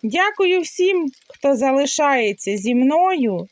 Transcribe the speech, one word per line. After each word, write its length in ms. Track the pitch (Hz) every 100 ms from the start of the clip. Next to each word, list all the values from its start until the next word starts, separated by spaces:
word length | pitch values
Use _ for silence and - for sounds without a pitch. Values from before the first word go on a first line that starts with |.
Дякую 580 | 220 269 392 415 381 370
всім, 500 | 320 - 359 381 302 - _
хто 280 | - 277 262
залишається 1000 | 262 262 285 - 294 269 214 202 - 208
зі 180 | 202 247
мною. 720 | 254 311 370 370 240 185 190